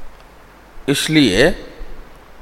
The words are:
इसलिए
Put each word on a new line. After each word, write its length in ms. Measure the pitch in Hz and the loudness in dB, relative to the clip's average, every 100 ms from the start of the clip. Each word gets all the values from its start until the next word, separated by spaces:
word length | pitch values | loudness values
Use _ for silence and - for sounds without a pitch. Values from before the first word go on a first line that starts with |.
| - - - - - - - - - | -12 -14 -20 -20 -20 -20 -20 -8 -4
इसलिए 600 | 143 - 156 127 95 156 - - - - - - - - - | -2 0 2 4 4 2 2 -8 -14 -12 -12 -16 -20 -20 -20